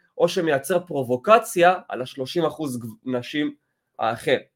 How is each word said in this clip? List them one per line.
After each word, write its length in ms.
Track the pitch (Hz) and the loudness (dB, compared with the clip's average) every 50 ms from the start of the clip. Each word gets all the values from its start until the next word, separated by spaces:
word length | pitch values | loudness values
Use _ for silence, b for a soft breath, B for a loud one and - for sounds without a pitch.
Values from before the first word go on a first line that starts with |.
| _ _ - - | _ _ -2 0
או 100 | 165 170 | 2 2
שמייצר 580 | - 185 165 160 147 135 - - 185 175 180 | 2 0 0 0 0 0 0 -2 -2 -2 -2
פרובוקציה 880 | - 151 139 127 117 127 123 - - 220 208 - - - 180 170 180 185 175 - - | -2 -4 -4 -2 -2 -2 -2 4 6 6 6 6 0 2 4 4 4 4 2 -4 -10
על 140 | 101 113 | -8 -8
השלושים 420 | 127 - - 135 131 131 - 175 160 | -8 -10 -8 -10 -8 -4 -2 -2 -2
אחוז 340 | 147 - - 160 139 123 120 | -2 -2 -4 -6 -6 -6 -6
גב-, 380 | 117 113 107 _ - 131 127 | -10 -10 -14 _ -8 -6 -6
נשים 380 | 120 123 - - 151 147 147 - _ _ _ _ _ _ _ _ - | -6 -6 -4 -4 -4 -4 -4 -6 _ _ _ _ _ _ _ _ -4
האחר. 400 | - 113 120 - - 156 131 - - _ _ | -4 -4 -2 -2 0 0 0 0 0 _ _